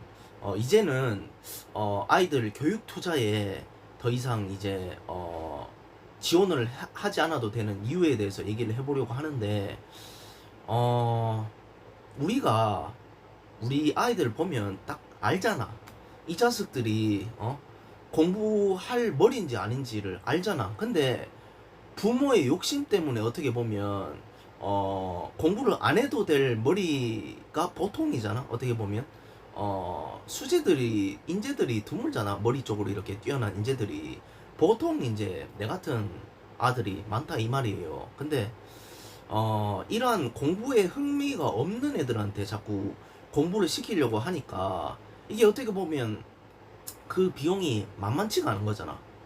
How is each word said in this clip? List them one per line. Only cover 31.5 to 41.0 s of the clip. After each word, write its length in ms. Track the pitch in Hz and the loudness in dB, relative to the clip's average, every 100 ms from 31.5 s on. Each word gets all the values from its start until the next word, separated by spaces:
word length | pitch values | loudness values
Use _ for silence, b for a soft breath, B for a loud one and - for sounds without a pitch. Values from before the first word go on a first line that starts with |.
| 277 156 110 - | 0 0 0 -2
드물잖아, 540 | 156 302 269 101 95 | -4 -2 -2 -2 0
머리 200 | 113 135 | 0 0
쪽으로 280 | 127 104 101 | -2 -2 -2
이렇게 280 | 104 95 104 | -4 -6 -6
뛰어난 360 | - 139 104 98 | -4 -2 -2 -2
인재들이. 640 | 110 131 101 76 - - B B B - | -2 -2 -2 -4 -8 -12 B B B 2
보통 440 | 160 220 330 311 | 4 4 2 0
이제 460 | 127 107 101 80 67 - | 0 -2 -2 -4 -8 -8
내 100 | 110 | -6
같은 440 | 175 - 120 101 90 - - - - | -6 -2 -2 -2 -8 -14 -20 -20 0
아들이 440 | 123 123 101 95 107 | 2 2 -2 -4 -4
많다, 300 | 107 160 151 | -4 -2 -2
이 100 | 110 | 0
말이에요. 600 | 135 120 90 82 69 - - | 0 0 -2 -6 -8 -12 -8
근데, 340 | 147 143 107 - B B B B B B - | -2 0 -2 -6 B B B B B B -4
어, 540 | 107 110 107 104 98 - | 0 2 2 0 -2 -2
이러한 460 | 220 254 220 127 | 0 2 2 0
공부에 500 | - 139 190 254 247 | -2 0 0 2 4
흥미가 600 | 180 - | 4 0